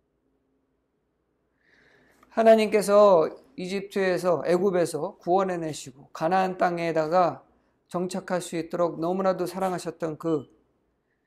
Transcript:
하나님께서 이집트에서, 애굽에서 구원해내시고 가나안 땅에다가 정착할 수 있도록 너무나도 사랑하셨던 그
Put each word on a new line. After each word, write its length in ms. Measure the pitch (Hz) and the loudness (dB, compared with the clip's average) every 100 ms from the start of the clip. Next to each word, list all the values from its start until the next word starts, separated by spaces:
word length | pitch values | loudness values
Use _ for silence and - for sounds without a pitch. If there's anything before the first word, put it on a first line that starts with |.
| _ _ _ _ _ _ _ _ _ _ _ _ _ _ _ _ _ _ _ _ _ _ _ | _ _ _ _ _ _ _ _ _ _ _ _ _ _ _ _ _ _ _ _ _ _ _
하나님께서 1000 | - 226 226 214 214 185 208 208 175 156 - _ - | 2 6 6 4 0 4 6 8 6 4 -4 _ -12
이집트에서, 840 | 180 196 196 202 190 175 180 160 - | -8 -8 -6 -2 0 0 0 0 0
애굽에서 720 | 175 202 180 170 147 175 - | 0 2 0 -2 -4 -8 -8
구원해내시고 880 | 170 185 190 175 160 143 143 139 - | -2 0 0 -4 -8 -10 -14 -20 -20
가나안 440 | - 160 190 190 185 | -6 -2 0 -2 0
땅에다가 880 | 185 170 165 160 156 180 170 127 _ _ _ _ _ | -2 -2 -2 -2 0 2 2 -2 _ _ _ _ _
정착할 520 | 175 180 185 185 180 | -8 -6 -8 -6 -6
수 160 | 175 170 | -6 -8
있도록 420 | 165 170 170 156 | -6 -4 -4 -2
너무나도 440 | 165 190 190 175 | -4 -2 -2 -2
사랑하셨던 720 | 175 185 190 175 170 - 160 147 | -4 -6 -6 -6 -8 -8 -8 -6
그 320 | 165 156 - _ _ _ _ _ _ _ | -4 -4 -4 _ _ _ _ _ _ _